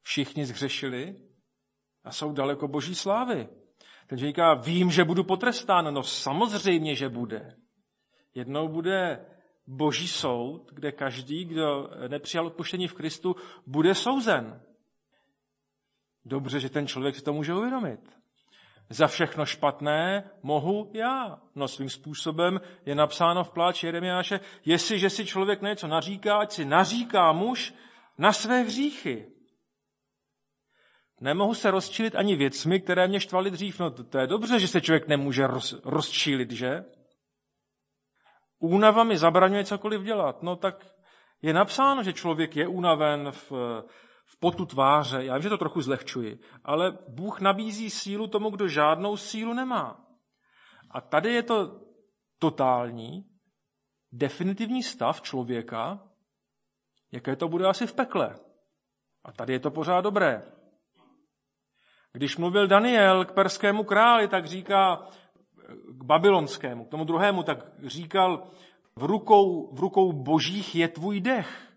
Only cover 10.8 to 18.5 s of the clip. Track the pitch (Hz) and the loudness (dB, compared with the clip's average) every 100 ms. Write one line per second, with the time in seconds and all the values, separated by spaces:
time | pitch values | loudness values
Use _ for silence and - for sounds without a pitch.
10.8 | 143 139 139 123 131 156 180 160 156 139 | -10 -6 -6 -6 -10 -10 -6 -2 -2 -2
11.8 | - - 123 147 147 170 165 165 165 180 | -6 -12 -10 -8 -6 -4 -4 -6 -8 -6
12.8 | 180 - 160 - 185 180 - - - 143 | -6 -6 -10 -6 -4 -4 -8 -20 -6 2
13.8 | 165 190 240 269 226 156 110 - _ _ | 2 2 0 0 2 0 -2 -14 _ _
14.8 | _ _ _ _ _ _ _ _ _ _ | _ _ _ _ _ _ _ _ _ _
15.8 | _ _ _ _ 117 135 131 135 131 147 | _ _ _ _ -8 -6 -4 -4 -4 -4
16.8 | 143 131 139 139 147 147 147 180 233 262 | -6 -4 -6 -4 -6 -4 -4 -2 -2 -4
17.8 | 190 107 - _ _ _ _ | -6 -8 -16 _ _ _ _